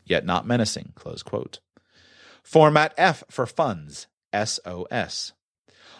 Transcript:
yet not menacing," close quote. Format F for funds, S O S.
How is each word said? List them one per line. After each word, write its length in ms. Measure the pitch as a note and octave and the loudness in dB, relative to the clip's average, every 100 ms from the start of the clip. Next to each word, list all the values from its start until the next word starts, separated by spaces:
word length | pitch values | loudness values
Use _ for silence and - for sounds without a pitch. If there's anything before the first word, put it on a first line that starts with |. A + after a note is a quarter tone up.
| - | -2
yet 200 | E2+ F2 | -2 0
not 220 | F2 - | -2 0
menacing," 460 | A#2+ G#2+ - - - | -2 -2 -4 -14 -18
close 260 | D#2+ D#2+ | -16 -14
quote. 380 | - - - - _ _ _ _ _ _ - _ | -10 -10 -10 -16 _ _ _ _ _ _ -20 _
Format 520 | - D#3+ D3+ D3+ D#3 - | 2 6 8 6 2 2
F 240 | F3+ D3 - | 2 2 -8
for 160 | - A#2+ | -6 -6
funds, 640 | - C#3+ F2 D2+ C#2+ - _ - | -2 -2 -2 -12 -18 -20 _ -6
S 300 | G#2 A2 - F2 | -4 -4 -6 -10
O 220 | F2+ F2+ | -12 -6
S. 440 | A#2+ E2 - - _ _ _ _ _ - | -6 -6 -8 -12 _ _ _ _ _ -20